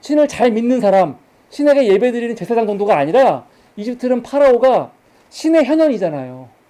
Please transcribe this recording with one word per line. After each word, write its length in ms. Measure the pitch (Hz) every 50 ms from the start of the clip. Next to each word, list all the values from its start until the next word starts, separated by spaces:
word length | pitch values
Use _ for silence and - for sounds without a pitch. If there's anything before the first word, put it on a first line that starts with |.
신을 260 | _ - 285 302 302
잘 240 | 285 - - 226 247
믿는 300 | 220 220 233 240 254 254
사람, 360 | - 202 190 190 185 160 131 - _ _ _ _ _ _
신에게 360 | - - 285 294 285 277 269
예배드리는 480 | 247 254 208 233 247 233 240 233 233 233
제사장 320 | 226 180 170 233 220 226
정도가 300 | 208 208 196 202 202 208
아니라 500 | 156 139 147 170 247 269 233 160 127 - _ _ _ _ _ _
이집트는 480 | - 208 226 247 240 - 254 254 247 240
파라오가 680 | - - 285 294 277 254 240 247 262 247 190 143 117 _ _ _ _ _ _ _ _
신의 340 | _ - - 311 320 330 294
현현이잖아요. 960 | 226 302 320 320 311 254 208 190 170 151 143 131 127 127 127 131 120 _ _ _